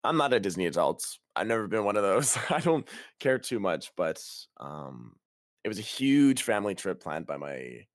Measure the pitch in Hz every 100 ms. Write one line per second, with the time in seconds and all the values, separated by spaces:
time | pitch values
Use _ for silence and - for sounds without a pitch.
0 | - 156 139 123 98 90 87 104 71 90
1 | - - _ - 107 113 104 110 101 104
2 | 101 104 - 120 - 165 170 160 - -
3 | - _ 131 131 - 117 98 80 - -
4 | 82 80 - - - _ 69 76 69 62
5 | 58 50 _ _ _ _ 104 104 113 -
6 | 135 143 139 127 - 104 101 92 98 87
7 | - 76 80 71 71 65 62 60 57